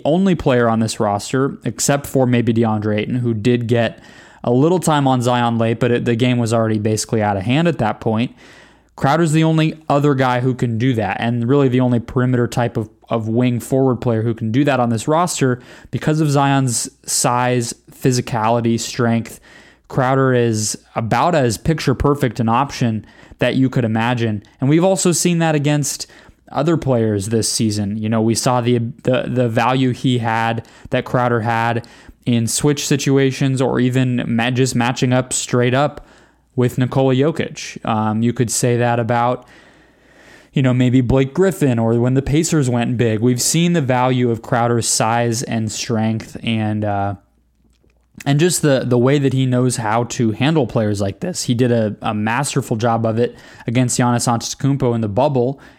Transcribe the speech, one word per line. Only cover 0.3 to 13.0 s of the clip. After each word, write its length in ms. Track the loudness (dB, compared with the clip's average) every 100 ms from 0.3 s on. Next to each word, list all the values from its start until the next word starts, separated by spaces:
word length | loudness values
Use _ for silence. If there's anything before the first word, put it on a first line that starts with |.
| 2
player 340 | 2 2 2
on 100 | 2
this 220 | 0 -2
roster, 560 | -2 -2 -2 -2 -2 -4 -8
except 420 | -4 0 0 0
for 180 | 0 2
maybe 280 | 2 2
DeAndre 460 | 2 0 0 -2 -2
Ayton, 160 | -2 -4
who 180 | -2
did 340 | 0 0 0 2
get 340 | 0 0 -4 -20 -20 -20 -8
a 120 | 0
little 260 | 2 2 2
time 260 | 2 2 2
on 160 | 2
Zion 360 | 0 0 0 0
late, 240 | 0 0
but 100 | 0
it, 140 | 0 0
the 100 | 0
game 220 | 0 0
was 160 | 0
already 260 | 0 0 0
basically 420 | 0 -2 -2 0
out 140 | 0 -2
of 80 |
hand 240 | 0 0 0
at 120 | 0
that 200 | -2 -2
point. 340 | -2 -2 -4 -8 -20 -20 -20 _ _ -4
Crowder's 360 | 0 2 2
the 140 | 2 2
only 360 | 2 0 -2 -2
other 260 | 2 2
guy 280 | 2 2 2
who 120 | 0
can 240 | 0 -2 0
do 160 | 0 0
that, 200 | -2 -2
and 260 | -2 -2 2
really 220 | 2 4
the 100 | 2
only 220 | 2 0
perimeter 480 | -2 -2 0 2 0
type 260 | 0 -2 -4
of, 140 | -8 _